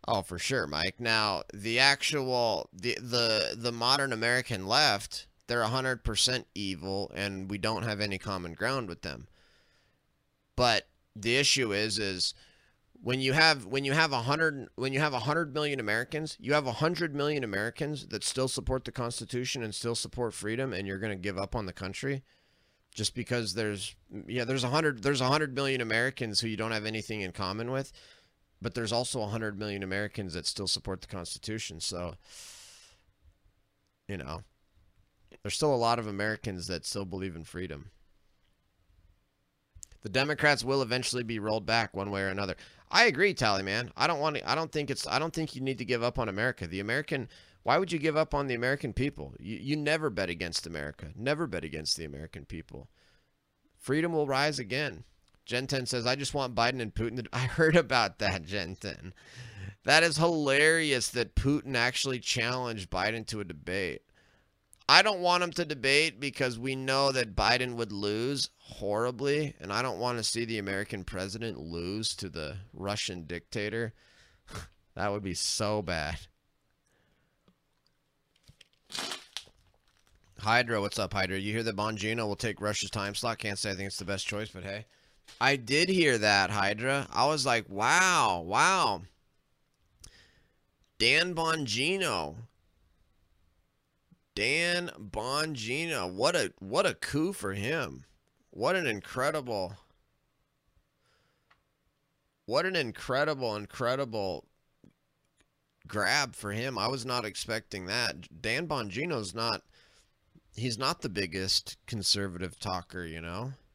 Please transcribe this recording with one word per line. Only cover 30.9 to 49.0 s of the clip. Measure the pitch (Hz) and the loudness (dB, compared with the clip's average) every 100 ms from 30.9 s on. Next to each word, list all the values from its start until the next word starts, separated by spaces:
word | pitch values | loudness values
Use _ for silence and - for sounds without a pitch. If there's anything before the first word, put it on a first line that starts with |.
| 95 | -8
the | - | -8
Constitution. | 98 87 - - 110 - 80 | -10 -10 -10 -8 -8 -8 -6
So, | - 90 87 90 - - - - - - - - _ _ - _ _ _ _ _ _ _ _ | -6 -6 -8 -10 -16 -20 -20 -20 -20 -20 -20 -20 _ _ -20 _ _ _ _ _ _ _ _
you | 98 | -8
know, | 67 80 - _ _ _ _ _ _ _ _ - | -6 -8 -10 _ _ _ _ _ _ _ _ -12
there's | 104 - | -6 0
still | 151 | 2
a | 131 | 4
lot | 117 120 | 4 2
of | 107 | 0
Americans | 98 104 107 - 92 85 | -2 -2 -2 -4 -6 -4
that | 87 - | -4 -4
still | 101 98 | -6 -6
believe | 92 95 82 | -6 -6 -8
in | |
freedom. | 78 90 90 73 82 - _ _ _ _ _ _ _ _ _ _ _ _ _ _ _ _ _ - - - | -12 -10 -8 -10 -14 -20 _ _ _ _ _ _ _ _ _ _ _ _ _ _ _ _ _ -20 -20 -14
The | 110 | -4
Democrats | 98 139 151 151 139 | 0 2 4 6 4
will | 117 135 | 4 2
eventually | 123 123 123 123 | 2 0 0 -2
be | 117 113 | -2 -4
rolled | 104 110 98 | 0 -2 2
back | 113 110 95 | 2 2 -2
one | 101 | -2
way | 98 | 0
or | 98 | 0
another. | 95 101 87 - - - | 0 -2 -4 -10 -20 0
I | 180 233 | 6 6
agree, | 135 202 | 6 2
Tally, | - 117 98 | 4 2 2
man. | 98 104 120 - | 2 -2 -2 0
I | 139 | 0
don't | 160 | 2
want | 151 143 | 0 0
to, | - | -2
I | |
don't | 135 160 | -2 0
think | 151 143 | -4 -2
it's, | 135 - | -4 0
I | 123 | 0
don't | 160 | 0
think | 160 156 127 | -2 -4 -4
you | |
need | 131 131 | -4 -4
to | 123 | 0
give | 120 | 0
up | 117 123 | 0 0
on | 113 | -2
America. | 98 120 123 87 | 0 0 0 -6
The | 92 | -4
American, | 101 127 151 143 120 - - _ | 0 -2 -2 -4 -6 -12 -20 _
why | - 143 | 2 2
would | 185 | 2
you | 170 | 0
give | 151 151 | 0 2
up | 156 143 | 0 0
on | 143 | 0
the | 120 | 0
American | 123 143 139 | 0 0 -2
people? | - | -2